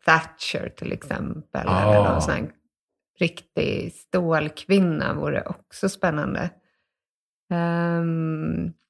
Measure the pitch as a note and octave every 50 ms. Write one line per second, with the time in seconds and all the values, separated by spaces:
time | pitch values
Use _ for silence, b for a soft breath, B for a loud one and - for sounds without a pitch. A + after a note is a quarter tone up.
0 | - E3 D#3+ D#3+ - - - - - - - - - - - - - - - -
1 | - - - - - - - - - _ - C2+ - - F#2 F#2+ G2+ G#2+ G#2 G#2
2 | G2+ - - D#2+ D#2 D2 - - - - - _ _ _ _ _ _ _ _ _
3 | _ _ _ - F3+ E3 - - - _ - - - - - - - E3+ - -
4 | - _ - F#3 F3 E3 D#3+ D3+ D3+ D3+ - - - - G3 G3 F#3 E3+ D#3 D3
5 | C3+ - - D3 D3 D3 C#3 - - - - - _ _ - - - F#3+ - -
6 | - F3 D#3 D3+ C#3+ - - - - F3 - _ _ _ _ _ _ _ _ _
7 | _ _ _ _ _ _ _ _ _ - F3 E3+ E3+ E3+ E3+ E3+ E3+ E3+ E3+ E3+
8 | E3+ E3 E3 E3 D#3+ D#3+ D#3+ D#3 D#3+ D#3 E3 E3+ E3+ E3+ E3 _ _